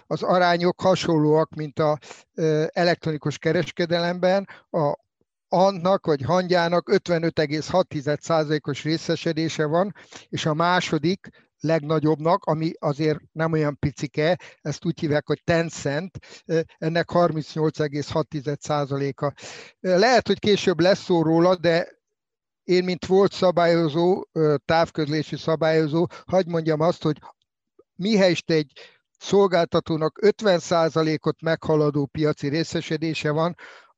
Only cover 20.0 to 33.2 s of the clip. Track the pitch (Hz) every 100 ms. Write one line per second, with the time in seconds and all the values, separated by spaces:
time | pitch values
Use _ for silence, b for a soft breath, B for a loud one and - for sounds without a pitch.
20 | 233 233 - 196 214 196 196 160 175 202
21 | - 175 160 165 180 185 165 165 - -
22 | _ _ _ _ _ _ - 180 180 180
23 | - 190 196 - 185 170 170 170 165 151
24 | 175 202 - 160 151 143 - 165 160 -
25 | 147 156 147 151 - 160 160 160 156 160
26 | 175 B - 185 170 165 160 151 165 -
27 | 156 147 B - _ _ _ _ _ -
28 | 196 208 190 160 - 160 151 - B B
29 | _ _ - 196 196 170 170 170 - 156
30 | 160 - 208 - 214 170 - 170 165 160
31 | 160 156 156 - 160 160 - 156 147 143
32 | 139 151 151 151 143 156 156 170 - 156
33 | 165 151